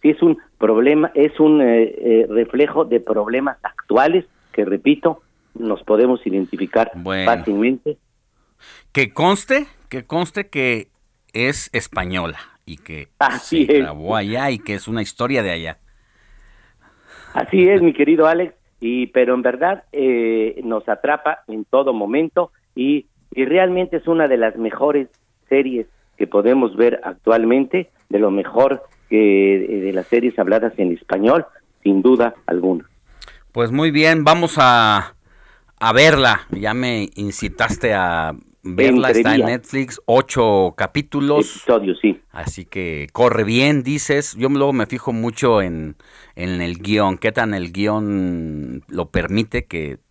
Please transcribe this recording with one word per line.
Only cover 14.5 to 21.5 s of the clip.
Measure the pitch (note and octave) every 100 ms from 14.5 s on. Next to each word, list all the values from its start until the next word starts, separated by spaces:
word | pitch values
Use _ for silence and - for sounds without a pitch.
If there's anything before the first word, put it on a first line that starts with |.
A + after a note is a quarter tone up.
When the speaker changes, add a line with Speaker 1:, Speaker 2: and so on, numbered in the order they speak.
| A#2+
Speaker 2:
que | A2
es | G2+ -
una | A2+
historia | G2+ - A#2+ C3+
de | G2+
allá. | E2+ D#2+ D#2 _ _ _ _ _ - _ _ _ _ _ _ _ - -
Speaker 1:
Así | - A#2+ F#3+ F3+
es, | G3
mi | E3+
querido | C#3+ C#3+ D#3+ D#3
Alex, | E3 F3+ _ _ _
y, | A#2 B2 B2
pero | C3 B2 B2+
en |
verdad, | B2 B2+ E3+ G3 _
eh, | C#3+ C3 A#2+ A2+ A2+ A2 -
nos | B2 A2 -
atrapa | G#2+ C3+ D3 D3+ D#3+
en | -